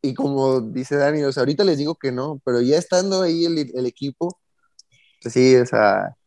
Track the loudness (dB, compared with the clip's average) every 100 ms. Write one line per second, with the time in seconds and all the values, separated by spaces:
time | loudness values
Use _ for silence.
0 | -6 -4 -4 0 0 0 -4 -10 -4 0
1 | 0 0 -2 -2 -2 2 0 0 -4 -4
2 | -6 -6 -8 -6 -2 0 2 0 2 -2
3 | 0 -2 0 0 0 -2 -4 -4 -6 _
4 | -10 -6 -8 -8 _ _ _ -20 _ _
5 | _ _ -4 4 6 6 4 2 4 2
6 | -2 -12